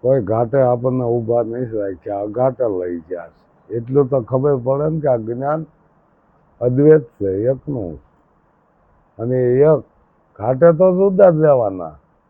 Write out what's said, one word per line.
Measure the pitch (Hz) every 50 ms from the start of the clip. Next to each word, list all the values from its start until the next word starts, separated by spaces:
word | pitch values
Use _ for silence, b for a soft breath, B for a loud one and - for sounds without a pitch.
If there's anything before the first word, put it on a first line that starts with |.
કોઈ | - 123 135 139
ઘાટે | 104 90 107 113 123 113 123 139
આપણને | 131 123 123 120 120 131 127 127 127
ઊભા | 117 120 120 113 110 117 120
નહીં | 117 110 113 120 127 113
રાખ્યા, | 110 107 101 98 95 85 _ 110 101 101 104
ઘાટે | 107 104 120 127 131 127 - 127 113
લઈ | 101 90 90 90 90 85
ગયા | 80 85 90 85 82 82
છે. | _ _ _ _ _ _ _ _ 107
એટલું | 120 117 120 131 143 139 123
તો | 139 135
ખબર | 113 - 131 131 135 147 143
પડે | 131 117 127 135 139 151 160 160
ને | 160
કે | 147 143
આ | 127
જ્ઞાન | 117 110 110 120 123 135 143 151 160 160 _ _ _ _ _ _ _ _ _ _ _ _ _ _ _ _ _ _ _
અદ્વૈત | 117 123 127 131 143 151 156 156
છે, | - - _ _ 101
એકનું. | 98 95 98 107 123 135 127 _ 143 143 123 98 85 78 73 _ _ _ _ _ _ _ _ _ _ _ _ _ _ _ _ _ _ _ _ _ _ _ -
અને | 113 120 127
એક | 127 127 123 123 131 143 160 156 131 107 _ _ _ _ _ _ _ _ _ _
ઘાટે | - 101 117 131 131 170 170
તો | 170 151 185 185
જુદા | 180 180 196 202 190 185 202 185
જ | 170
લેવાના. | 151 156 151 143 127 117 101 98 90 85 80 78 78 _ _ _ _ _